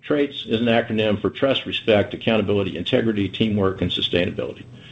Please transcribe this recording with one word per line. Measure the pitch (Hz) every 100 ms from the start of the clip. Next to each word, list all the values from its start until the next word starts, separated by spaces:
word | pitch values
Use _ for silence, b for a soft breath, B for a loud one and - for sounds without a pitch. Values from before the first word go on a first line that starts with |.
| -
TRAITS | 147 143 - -
is | 110
an | 117
acronym | 117 113 110 107 101
for | 98
trust, | - 135 127 -
respect, | - - 104 98
accountability, | - - 113 98 101 98 76
integrity, | 90 127 113 104 95
teamwork, | - 110 104 95 95
and | 90
sustainability. | - - 90 90 - 60 - - B B